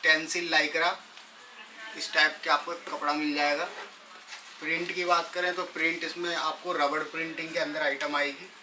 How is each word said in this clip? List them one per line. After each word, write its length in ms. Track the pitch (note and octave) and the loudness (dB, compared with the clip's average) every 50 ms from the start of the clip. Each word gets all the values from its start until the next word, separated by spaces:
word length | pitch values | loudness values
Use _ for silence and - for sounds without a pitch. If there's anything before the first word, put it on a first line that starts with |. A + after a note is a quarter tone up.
| - | 6
टेंसिल, 460 | E3+ E3 D#3 D#3+ D#3+ - F3+ E3+ E3+ | 6 6 6 4 -2 -2 -2 0 2
लाइक्रा, 460 | E3 D#3+ D3+ D3+ D3+ E3 E3 F3 F#3+ - - - - - - - - - - - - - - - - - - - D#3 | 2 4 2 4 2 2 2 2 2 0 -8 -18 -18 -20 -20 -20 -20 -20 -20 -20 -18 -18 -18 -18 -16 -14 -14 -12 -8
इस 160 | D#3 D3 - - | -8 -6 0 4
टाइप 260 | D#3+ D3+ D#3 D3+ - - | 6 6 6 4 0 2
के 60 | E3 | 2
आपको 240 | D3 - - E3+ E3+ E3+ - - | 2 2 2 -2 -6 -6 -6 -8
कपड़ा 240 | D3 C#3+ C#3+ D3 D3 | -6 -2 0 2 2
मिल 220 | D3+ D3+ D3+ D3 | 2 2 0 2
जाएगा। 340 | C#3+ D3 D3 D3 D3 E3+ F3 - - - - - - - - - - - - - - - - - - | 2 4 2 2 2 0 -4 -6 -10 -12 -14 -14 -18 -20 -20 -20 -20 -16 -14 -14 -14 -14 -16 -14 -6
प्रिंट 320 | D#3 D3+ E3 E3+ F3 F3 F#3 | -2 0 0 0 0 -2 -2
की 100 | F3+ F3+ | -2 4
बात 260 | F3 F3 F3 E3 - - | 4 4 4 4 0 -2
करें 200 | F3+ F3+ F3+ F3 | 0 0 0 0
तो 80 | F3+ F3 | -2 -4
प्रिंट 380 | F3 - E3 D#3+ E3 E3+ E3+ E3 | -6 -2 0 0 0 0 0 -4
इसमें 320 | D#3+ D#3+ F3 F3 F3 E3+ | -6 -4 -4 -4 -2 -2
आपको 380 | D#3 D#3 D#3 D#3 - - F3+ F3 | 0 0 -2 -2 -2 -4 -4 0
रबड़ 280 | D3+ D3 C#3+ D3+ D3+ C#3+ | 2 2 2 2 0 -2
प्रिंटिंग 500 | - - D#3+ E3 E3 D#3+ D#3+ E3 D#3+ E3 | -4 -4 -4 -4 -4 -4 -6 -8 -4 -2
के 60 | E3+ | -2
अंदर 220 | D#3 D3 D3 D#3 D#3 | -2 0 0 0 0
आइटम 320 | C#3+ C#3 C3+ D3+ D3 D3 | 0 0 0 -2 0 0
आएगी। 340 | C#3+ C#3+ C#3+ C#3 C#3+ F3+ F#3+ - - | 0 0 0 -2 -6 -12 -16 -18 -20